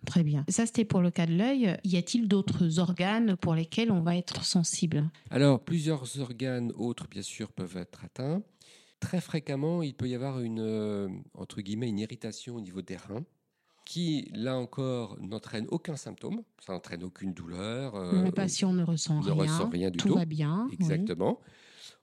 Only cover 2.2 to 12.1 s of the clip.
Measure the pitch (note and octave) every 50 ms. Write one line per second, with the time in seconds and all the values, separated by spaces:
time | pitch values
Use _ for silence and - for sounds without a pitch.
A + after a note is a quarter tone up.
2.2 | A3+ F#3+ G#3 G3 G3 - - - F3+ D#3+ D#3 F3+ F3 F3 F3 F3 F3+ G3 A3 A#3
3.2 | A#3 G#3+ F#3 - - E3+ D#3+ D#3+ E3 D#3+ - A3 A#3 A3+ G3+ E3+ E3 F3 F3 F3+
4.2 | F3 - - - - - - F3+ E3 - - - F3+ D#3+ D#3 D3+ D3+ D#3+ - -
5.2 | - - - B2+ C#3+ C#3+ C3 A2+ - - E3+ E3 D3 D#3+ D#3 C3+ B2+ A#2 - C#3
6.2 | C3 A#2+ A#2+ A2+ C3 C3 B2+ B2 A#2+ A#2 - F#2 A2 A#2+ A#2 - - - - G2
7.2 | G2 - - - G#2+ - - - F#2+ E2+ F#2 F2+ F2 - - - - F2 - -
8.2 | C3 C#3+ E3 G3+ G#3+ _ _ _ - - - - - _ _ - - - - F3
9.2 | - - - D#3 - - C#3 C3+ D3 D#3+ E3+ F3 D#3+ C#3 A#2 - B2 B2+ B2 A#2+
10.2 | C3 C#3 C3 B2+ A#2+ A2+ A2+ A2 A2 A2 A2 G#2+ G#2+ G#2+ G#2 G2+ G2+ F#2+ F#2 F#2+
11.2 | - - - - - - - A2 G2 G2 G#2+ A2+ B2 A#2 G#2 G2+ A2 -